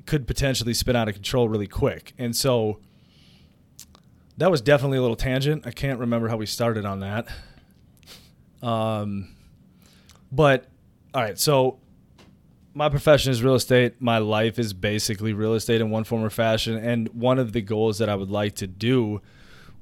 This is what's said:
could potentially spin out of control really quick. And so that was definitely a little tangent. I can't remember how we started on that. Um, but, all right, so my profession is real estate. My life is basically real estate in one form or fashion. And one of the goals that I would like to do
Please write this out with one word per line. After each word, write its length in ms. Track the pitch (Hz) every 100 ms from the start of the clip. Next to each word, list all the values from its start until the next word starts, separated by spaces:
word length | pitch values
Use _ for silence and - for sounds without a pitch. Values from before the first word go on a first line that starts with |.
| -
could 200 | 151 117
potentially 480 | - 139 120 117
spin 220 | 110 - 120
out 120 | 110
of 60 |
control 340 | 101 - 127 113
really 200 | 110 98
quick. 460 | - 135 - - -
And 180 | 120 117
so 440 | 135 120 107 104 - _ _ - - - - _ _ - - - _ - _ -
that 120 | 170
was 120 | 151
definitely 360 | 107 143 139 135
a 40 |
little 140 | 123 110
tangent. 520 | 135 131 139 143 147
I 40 |
can't 280 | - 139 123
remember 280 | 120 117 113
how 100 | 113
we 100 | 104
started 360 | - 117 107
on 180 | 101 98
that. 260 | 95 107 - - - - - _ _ _ - - - _ _ _
Um, 720 | 123 110 110 107 104 98 92 - - - - _ _ - - - -
but, 340 | 131 143 131 - _ _ _ _
all 80 | 135
right, 160 | 110 -
so 400 | 151 139 131 - - - _ - - - _ _ -
my 160 | 147 147
profession 420 | 139 160 135 131
is 120 | 117
real 100 | 131
estate. 480 | 127 - 127 120 -
My 160 | 120 113
life 400 | 107 107 113 123
is 160 | 110
basically 580 | 92 104 107 - 101 110
real 220 | 104 107
estate 260 | 113 - 113
in 120 | 107
one 140 | 110 107
form 180 | 113
or 80 | 110
fashion. 440 | - 113 110 113 113
And 320 | 120 117 110
one 280 | 117 123 131
of 160 | 120
the 80 | 113
goals 380 | 101 107 110 101
that 100 | 104
I 60 | 101
would 160 | 95
like 240 | 104 104 -
to 120 | 95
do 540 | 95 113 131 107 104 - - - - - -